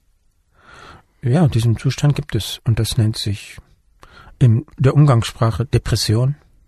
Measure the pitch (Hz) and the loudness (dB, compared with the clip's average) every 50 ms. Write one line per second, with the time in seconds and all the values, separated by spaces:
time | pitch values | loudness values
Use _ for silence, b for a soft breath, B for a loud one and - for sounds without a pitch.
0 | _ _ _ _ _ _ _ _ _ _ B B B B B B B B B B | _ _ _ _ _ _ _ _ _ _ B B B B B B B B B B
1 | B B _ _ - 123 123 175 175 123 120 113 113 117 107 - - 139 - - | B B _ _ -4 0 2 2 2 2 2 0 0 0 0 0 -2 -4 -2 0
2 | - 143 139 - 147 - - 107 - - - - - - 110 117 110 - - - | 0 0 0 -2 -4 -6 -6 -6 -6 -8 -12 -6 -2 -2 -2 0 -2 -2 -2 0
3 | 107 110 107 - - 110 101 - - - - - - _ _ _ _ _ _ _ | 0 0 -2 -4 -6 -8 -8 -8 -10 -18 -20 -20 -20 _ _ _ _ _ _ _
4 | B B B B B B B - 135 120 110 113 - - - - 120 131 139 139 | B B B B B B B 2 4 4 4 2 -2 -6 -4 -2 0 2 4 4
5 | 151 147 123 113 110 - - - 117 113 - - 117 - - 117 - - 120 107 | 4 4 4 2 0 -4 -4 -4 -2 -2 -2 -4 -4 -2 -2 -2 -2 -2 -4 -4
6 | - - 107 113 127 135 143 - _ _ _ _ _ | -2 -2 -2 0 0 -2 -4 -6 _ _ _ _ _